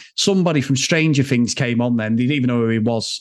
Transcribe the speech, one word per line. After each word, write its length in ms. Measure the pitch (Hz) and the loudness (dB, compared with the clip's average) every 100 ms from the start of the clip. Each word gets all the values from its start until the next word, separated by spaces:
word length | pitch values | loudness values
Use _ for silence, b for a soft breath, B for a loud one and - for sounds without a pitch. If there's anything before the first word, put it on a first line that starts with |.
| B - | B -4
somebody 440 | - 190 175 143 | 0 2 2 0
from 160 | 127 131 | 0 -2
Stranger 460 | - 165 160 143 | 0 0 2 2
Things 320 | 131 123 117 | 2 0 0
came 260 | - 123 117 | -2 -2 0
on 160 | 123 120 | 0 0
then. 200 | 110 113 | 0 0
They 80 | |
didn't 120 | 123 147 | 0 0
even 120 | 123 | 0
know 140 | 120 | 0
who 60 | 113 | 0
he 100 | 113 | 0
was 400 | 113 113 - - | 0 -2 -4 -8